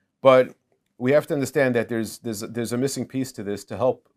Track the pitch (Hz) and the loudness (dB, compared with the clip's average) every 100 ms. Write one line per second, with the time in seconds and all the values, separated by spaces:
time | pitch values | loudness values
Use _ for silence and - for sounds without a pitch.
0 | _ _ 131 131 123 - _ _ _ - | _ _ 6 6 4 -2 _ _ _ -6
1 | 123 147 - 151 131 151 131 120 110 117 | 2 2 2 -4 -2 0 2 2 -2 -4
2 | 107 - 117 104 110 117 113 120 139 135 | -4 -8 -10 -8 -8 -8 -6 -2 -4 -4
3 | 120 135 127 - 101 101 - 98 127 - | -8 -6 -8 -8 -8 -8 -8 -4 -2 -2
4 | _ | _